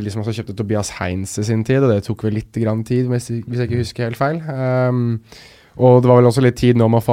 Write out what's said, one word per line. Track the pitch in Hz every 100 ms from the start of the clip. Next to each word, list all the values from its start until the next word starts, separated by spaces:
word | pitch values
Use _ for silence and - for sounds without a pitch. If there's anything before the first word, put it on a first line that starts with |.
vel |
de | 104
som | 107
også | 107
kjøpte | 113 107 101
Tobias | 104 107 98 -
Heinz | 92 92 98 -
i |
sin | 107 113
tid, | 110 135
og | 135
det | 104 98
tok | 107
vel | 110
litt | 107 - 113
grann | 110 110
tid, | 110 123 123
hvis, | 123 123 117 113
hvis | 120
jeg | 120
ikke | 120
husker | 117 - 117
helt | 113
feil. | 139 160 156
Um, | 131 131 127 127 123 120 113 _ - - _ _ -
og | 127 123
det | 123
var | 123
vel | 123
også | 117
litt | 127 123
tid | 123 120
nå | 113
med | 117
å |
få | 110